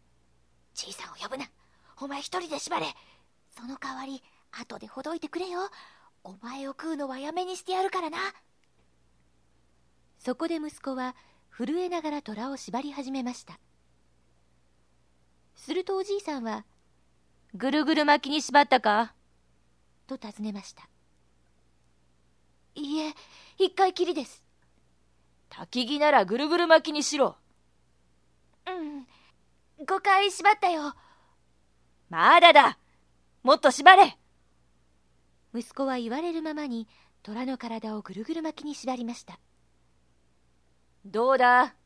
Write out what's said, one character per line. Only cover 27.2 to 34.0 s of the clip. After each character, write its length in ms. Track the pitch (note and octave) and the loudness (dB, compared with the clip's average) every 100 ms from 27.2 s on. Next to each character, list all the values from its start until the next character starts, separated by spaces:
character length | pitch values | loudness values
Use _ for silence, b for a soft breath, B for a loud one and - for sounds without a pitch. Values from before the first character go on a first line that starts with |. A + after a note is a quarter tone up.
| A3 - _ _ _ _ _ _ _ _ _ _ _ _ F4+ | 0 -2 _ _ _ _ _ _ _ _ _ _ _ _ -12
「う 40 | |
ん、 340 | F#4 D4+ C#4+ B3+ b b _ _ _ _ - B3+ | -10 -10 -12 -16 b b _ _ _ _ -14 -6
五 140 | F#4+ | -2
回 300 | G4+ G4 G4+ | 2 2 2
縛 180 | - F#4+ | 0 0
っ 80 | G#4 | 2
た 120 | F#4 | 0
よ。」 240 | E4 D4 - b b b b _ _ _ _ _ _ - | -2 -6 -10 b b b b _ _ _ _ _ _ -10
「ま 300 | E3 G3 E4+ | 2 8 10
だ 120 | E4+ | 10
だ。 260 | D4 C4 - _ _ _ _ _ _ | 10 8 4 _ _ _ _ _ _
も 120 | B3+ | 2
っ 60 | D#4 | 4
と 100 | C#4+ | 4
縛 240 | - D4 | 6 10
れ。」 240 | F#4 | 12